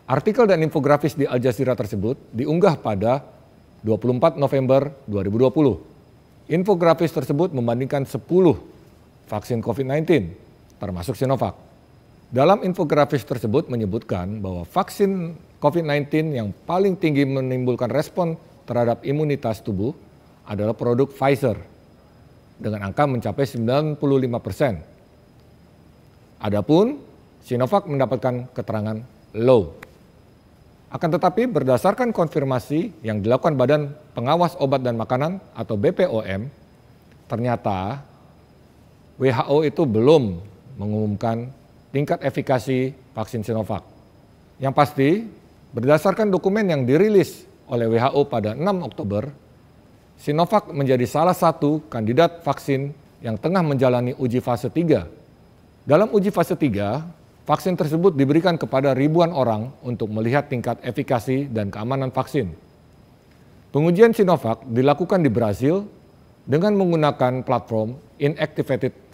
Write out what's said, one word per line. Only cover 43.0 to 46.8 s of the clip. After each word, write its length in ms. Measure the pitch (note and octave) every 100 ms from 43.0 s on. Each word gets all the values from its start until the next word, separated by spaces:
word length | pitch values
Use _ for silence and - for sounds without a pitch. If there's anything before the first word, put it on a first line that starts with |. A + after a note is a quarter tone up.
| - A#2
vaksin 260 | G#2+ A#2
Sinovac. 400 | G#2+ A2 G#2 F#2 - - - _ _ _ _ -
Yang 120 | C3+ C#3+
pasti, 320 | D3 - C3+ G3+ A3+ - - _ -
berdasarkan 560 | A2+ B2+ D#3 G3 F#3 G#3+
dokumen 380 | F3+ G3 G#3+ G3
yang 160 | D3